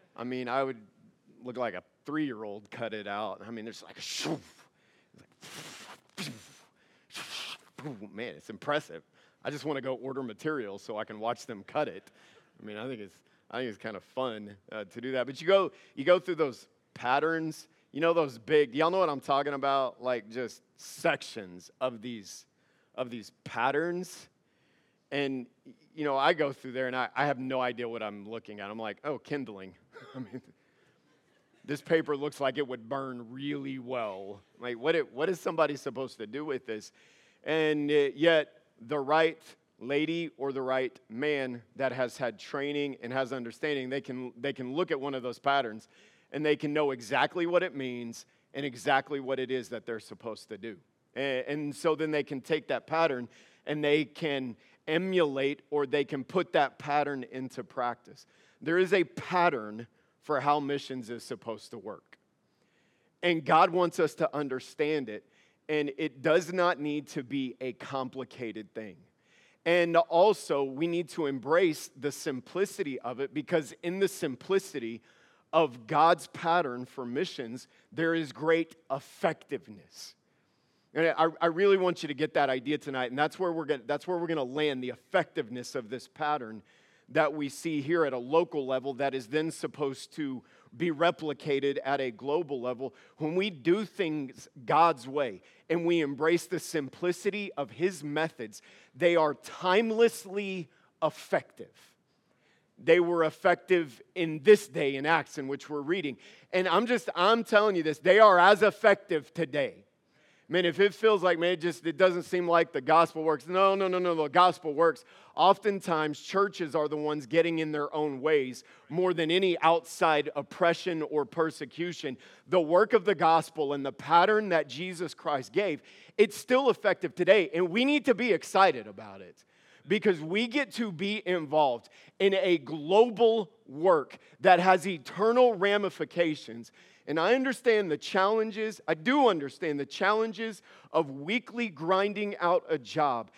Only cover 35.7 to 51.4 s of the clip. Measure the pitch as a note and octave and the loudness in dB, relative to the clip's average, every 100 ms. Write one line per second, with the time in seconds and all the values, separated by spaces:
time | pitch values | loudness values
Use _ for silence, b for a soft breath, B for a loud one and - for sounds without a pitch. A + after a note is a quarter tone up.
35.7 | C#3+ C#3 B2 B2 - G#2+ C3 D3+ C3 - | -2 -8 -8 -10 -10 -12 -10 -8 -8 -8
36.7 | G#2+ - _ b b b b - D#3+ D#3 | -10 -12 _ b b b b -4 0 0
37.7 | D3+ D3 D3 C#3 C#3 E3 D#3+ D3 _ _ | 0 2 2 2 2 4 4 2 _ _
38.7 | - A#2 D3 C3+ D#3 D#3+ D#3 - - _ | -18 -8 -4 2 4 2 0 -16 -20 _
39.7 | - A#2+ C#3+ D#3 E3 E3 - C#3 C3 C3 | -14 -4 -2 0 -2 -6 -8 -8 -6 -2
40.7 | C3 C3 - - A2+ D3+ C#3+ C3 A#2+ - | -2 -2 -8 -16 -6 -2 -2 -4 -8 -14
41.7 | - C3+ B2+ B2 - B2+ G#2 - C#3+ C#3+ | -4 -4 -2 -4 -4 -8 -8 -10 -6 -4
42.7 | D3 C#3+ C3 A#2 C3 B2+ C3 A#2 - D#3 | -4 -4 -6 -6 -4 -4 -6 -10 -8 -4
43.7 | C#3+ B2+ C#3 C3+ B2+ B2+ A#2+ C#3 C#3 B2 | -4 -4 -8 -8 -10 -10 -8 -8 -6 -6
44.7 | C#3 F3+ D3 C#3 C3 B2 A#2 C#3 C#3 A#2+ | -4 -4 -4 -4 -6 -8 -4 0 0 0
45.7 | G#2+ - b b b b D3 D3+ D3 D3+ | -8 -18 b b b b -2 0 0 0
46.7 | D3 D3 C3 G#2+ C3 D3 F3 E3+ F3 F3+ | 0 -2 -2 -2 0 0 0 0 0 0
47.7 | C#3 C3 A#2+ A#2 A#2 - _ _ C#3 C#3+ | -6 -8 -8 -10 -14 -20 _ _ -8 -8
48.7 | A#2+ G2 C3+ - C#3+ C3 C3+ B2+ B2+ G#2+ | -4 2 2 0 -6 -4 -4 -4 -6 -6
49.7 | A#2 A2 A2+ - G2+ A#2 G#2+ - G#2 A2+ | -10 -8 -10 -10 -14 -12 -12 -14 -14 -14
50.7 | F#2 _ _ _ - C#3 B2+ | -16 _ _ _ -6 -4 -2